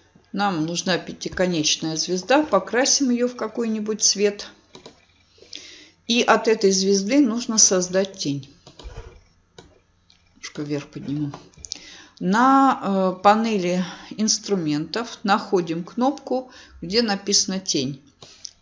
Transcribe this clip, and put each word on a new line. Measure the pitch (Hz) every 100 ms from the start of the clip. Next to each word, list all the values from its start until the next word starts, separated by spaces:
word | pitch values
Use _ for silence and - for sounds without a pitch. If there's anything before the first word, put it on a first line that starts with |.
| _ - _
Нам | 196 202 175 156
нужна | 175 - 170
пятиконечная | - - - - 185 170 151 - 160 156
звезда, | - 185 180 262
покрасим | 302 196 190 226 277 - 269
ее | 240 247
в | 247
какой-нибудь | 220 226 226 220 214 214
цвет. | - 196 208 202 - - _ - - - _ _ _ _ - - - - - _ -
И | 233
от | - 214 226
этой | 220 196
звезды | 190 190 202 196 277
нужно | 269 226 240 220
создать | - 185 180 185 196 -
тень. | 156 139 - - - - - - - - _ _ _ - - _ _ _ _ _ _
Немножко | _ - -
вверх | 147 147 143
подниму. | - - 143 147 143 - - - - - - - _
На, | 180 208 254 269 269 - - 196 185 185
э, |
панели | 202 214 226 214 175 180 175 - -
инструментов | - 214 - - 196 156 147 160 214 240 -
находим | 196 208 - 190 170 165
кнопку, | 175 - 247 294 - 254 254 - - -
где | 170 208
написано | 233 196 202 202 - 190
«Тень». | 185 160 135 147 - _ - - - _